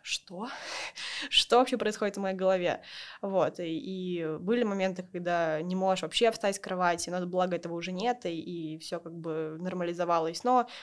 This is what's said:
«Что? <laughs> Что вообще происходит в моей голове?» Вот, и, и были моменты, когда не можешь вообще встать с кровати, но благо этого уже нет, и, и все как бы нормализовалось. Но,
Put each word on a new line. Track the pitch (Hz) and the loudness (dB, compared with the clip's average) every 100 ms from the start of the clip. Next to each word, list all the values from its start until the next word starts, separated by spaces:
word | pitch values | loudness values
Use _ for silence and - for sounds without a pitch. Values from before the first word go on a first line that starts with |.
«Что? | - - - 175 247 | -6 -8 -8 -10 -8
<laughs> | - - - - - - - - | -10 -10 -10 -10 -10 -10 -8 2
Что | - - 240 | 2 6 6
вообще | 247 233 | 6 6
происходит | 214 208 202 196 | 4 6 -2 0
в | |
моей | 196 190 | -4 2
голове?» | 190 185 175 - - - - - | 4 4 2 0 -6 -16 -14 -8
Вот, | 202 190 151 - | 0 2 2 0
и, | 170 165 185 190 185 175 | -4 -4 -6 -6 -4 -2
и | 160 156 | -4 -4
были | 180 240 | 0 2
моменты, | 220 196 190 185 | 2 2 0 -2
когда | 180 180 175 175 165 156 | -8 -6 0 2 2 0
не | 175 185 | 0 0
можешь | 190 185 | 2 2
вообще | 160 - 233 | 0 4 4
встать | - 202 202 | 4 -2 -2
с | |
кровати, | - 185 175 170 170 | -4 2 2 2 -2
но | 180 180 | -4 0
благо | 185 185 175 | 2 2 0
этого | 170 170 | -4 -6
уже | 170 | -6
нет, | 180 233 247 180 | -2 -2 -2 -4
и, | 165 - 175 156 160 | -6 -6 -8 -8 -8
и | |
все | - 170 | -8 -8
как | 170 | -8
бы | 165 165 160 156 160 | -10 -6 -4 -6 -6
нормализовалось. | 180 185 170 170 175 170 160 170 | -6 -2 -4 -2 2 2 2 0
Но, | 247 254 233 - | 4 4 2 -8